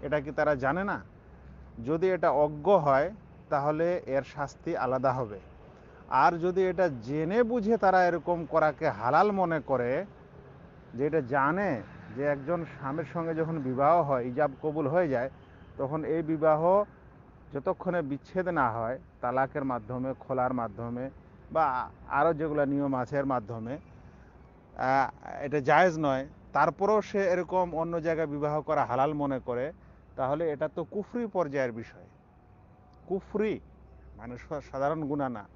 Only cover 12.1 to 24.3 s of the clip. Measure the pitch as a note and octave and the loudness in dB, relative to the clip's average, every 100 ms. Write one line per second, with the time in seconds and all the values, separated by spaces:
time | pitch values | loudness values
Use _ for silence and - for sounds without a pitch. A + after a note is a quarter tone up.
12.1 | A2 C#3+ C#3+ C3+ E3+ D#3+ C3 C3+ D3+ E3 | -4 -2 -2 -2 -4 -4 -8 -6 -6 -6
13.1 | F3 E3 D#3+ D#3+ E3 C3 B2+ C#3+ E3+ C#3+ | -6 -4 -2 -2 -2 -4 2 4 6 4
14.1 | C3+ B2 B2 D3 C3+ D#3 D3+ C#3+ E3+ E3+ | 0 -2 0 -2 -2 -4 -2 0 2 2
15.1 | B2+ C3+ - - - - - C3+ D#3 C3+ | 0 -2 -8 -20 -20 -20 -6 -4 -4 -2
16.1 | D#3+ D#3 D#3+ D#3 D3+ E3 G3 G#3 - - | -2 -2 2 4 4 4 4 2 -8 -20
17.1 | - - - - D3+ D#3+ F3+ F#3 F3 D3 | -20 -20 -20 -10 -6 -4 -4 -2 -2 -2
18.1 | C#3 - F#3 F#3 E3 B2 A2 A2+ C3 - | -8 -6 -4 -2 2 0 0 -4 -6 -10
19.1 | - A#2+ B2+ C3 D3 C3+ B2 G#2+ B2 C3 | -6 -2 0 0 -2 -4 -4 -6 -6 -6
20.1 | B2+ - C3 B2+ B2+ A2+ G2+ A#2 A#2+ C3+ | -8 -6 -2 0 -2 -4 -6 -8 -8 -10
21.1 | - - - - D#3 D3+ B2+ A2+ - - | -12 -20 -20 -6 0 0 0 -6 -12 -4
22.1 | C#3 D#3 D#3 D#3 D3 C#3 C#3+ C#3+ C3 A#2+ | 2 2 2 -2 0 0 0 0 -2 -2
23.1 | C#3+ C#3 B2 G#2 A#2 A2+ G3+ - - - | -2 0 -2 -4 -8 -8 -10 -12 -20 -20
24.1 | - - | -20 -20